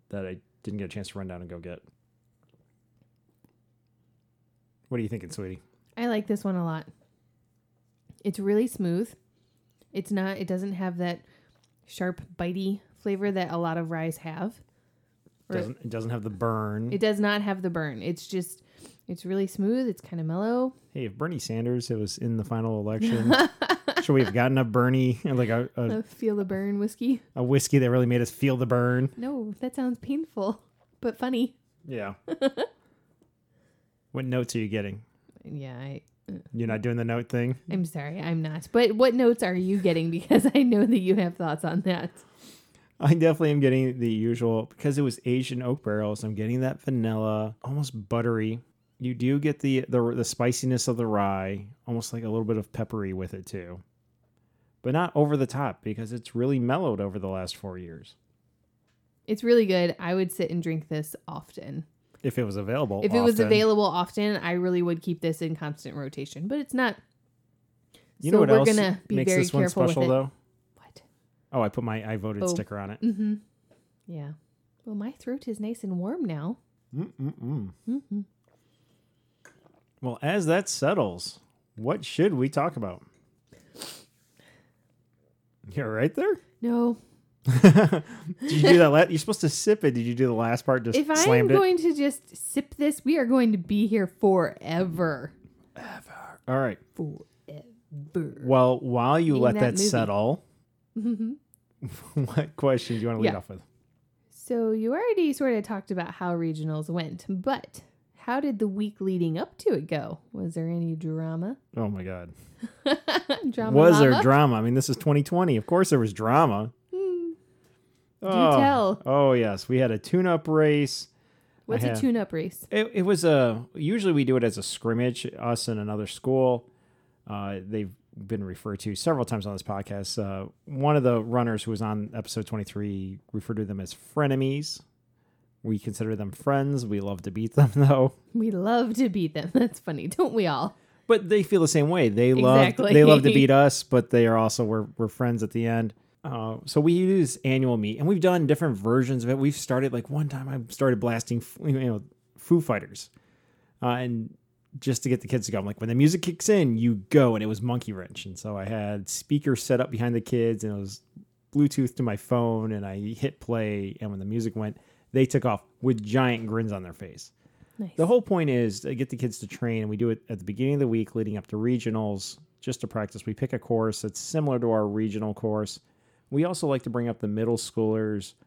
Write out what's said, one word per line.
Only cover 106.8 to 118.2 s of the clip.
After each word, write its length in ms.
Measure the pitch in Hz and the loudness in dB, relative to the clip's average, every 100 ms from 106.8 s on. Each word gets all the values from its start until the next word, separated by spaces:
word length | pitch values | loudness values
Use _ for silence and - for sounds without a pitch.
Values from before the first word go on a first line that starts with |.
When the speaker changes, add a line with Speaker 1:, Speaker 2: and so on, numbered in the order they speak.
| 151 | -4
Speaker 2:
went, 360 | 170 156 175 - | -6 -6 -10 -8
but 520 | 185 262 269 - - - _ _ _ | -4 -4 -4 -8 -20 -20 _ _ _
how 220 | - 262 | -4 -2
did 180 | 285 208 | -2 -2
the 80 | 214 | -2
week 280 | 196 208 - | -2 -6 -4
leading 380 | 190 185 165 160 | -2 0 0 -2
up 180 | - - | -6 -4
to 140 | 415 | 0
it 140 | 180 156 | 0 -2
go? 320 | 151 - 165 _ | -4 -4 -10 _
Was 220 | 208 180 165 | -10 -8 -6
there 120 | 165 | -4
any 280 | 170 165 160 | -4 -4 -4
drama? 600 | 160 160 160 160 190 269 _ - | -6 -6 -6 -6 -6 -10 _ -6
Speaker 1:
Oh, 100 | 107 | -4
my 160 | 104 | -4
God. 300 | 92 92 87 - - - 233 - 277 | -8 -10 -14 -18 -20 -16 -16 -8 -2
Speaker 2:
<laughs> 640 | 311 - 339 - 277 311 | -2 0 -4 -2 -4 -4
Drama 240 | 233 220 135 | -4 4 8
Speaker 1:
Was 240 | 170 151 | 10 10
there 120 | 135 | 8
Speaker 2:
mama? 120 | 123 | 6
Speaker 1:
drama? 320 | 123 139 143 113 | 6 6 6 4
I 40 | |
mean, 120 | 113 131 | 2 2
this 140 | 127 | 0
is 60 | 123 | 0
twenty 260 | 151 147 | 2 2
twenty. 320 | 143 175 180 117 | 2 0 2 2
Of 80 | - | 2
course 240 | 175 185 | 2 4
there 80 | 135 | 4
was 140 | 110 | 2
drama. 580 | 90 110 139 156 101 113 - _ | 0 2 4 4 2 -4 -10 _
Speaker 2:
Hmm. 360 | 370 381 349 339 330 _ _ _ _ _ _ _ _ | -6 -4 -4 -6 -10 _ _ _ _ _ _ _ _